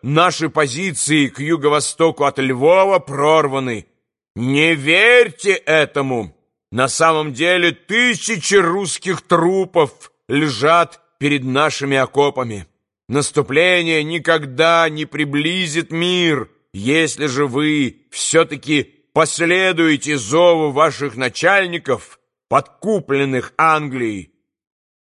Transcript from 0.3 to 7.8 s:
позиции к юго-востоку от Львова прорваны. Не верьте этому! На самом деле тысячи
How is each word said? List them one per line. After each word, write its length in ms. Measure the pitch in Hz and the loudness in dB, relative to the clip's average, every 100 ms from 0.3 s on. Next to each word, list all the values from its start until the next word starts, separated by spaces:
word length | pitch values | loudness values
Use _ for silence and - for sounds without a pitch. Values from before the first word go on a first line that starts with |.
| - 160 | 0 -4
позиции 760 | 156 143 135 190 143 - 156 139 | -2 -2 -2 -6 -6 -2 0 0
к 120 | - | -4
юго-востоку 840 | 151 165 147 147 - - 165 147 139 | -4 0 0 0 -2 0 0 2 -2
от 120 | 135 | -2
Львова 600 | 131 123 151 185 190 185 | -4 0 4 4 4 2
прорваны. 840 | - 139 147 160 143 135 127 107 - _ _ _ _ 104 | -2 -2 2 2 2 -2 -4 -8 -12 _ _ _ _ -8
Не 400 | 123 143 165 160 | -2 0 2 0
верьте 760 | 139 175 226 247 226 - 196 | 2 2 6 6 4 0 -2
этому! 840 | 185 - 156 139 147 135 120 92 _ _ _ _ | -2 2 0 2 -2 -4 -4 -6 _ _ _ _
На 200 | 110 135 | -2 -2
самом 420 | - 165 156 151 | 2 2 2 -2
деле 400 | 123 170 180 170 | -2 0 2 0
тысячи 840 | 110 | -2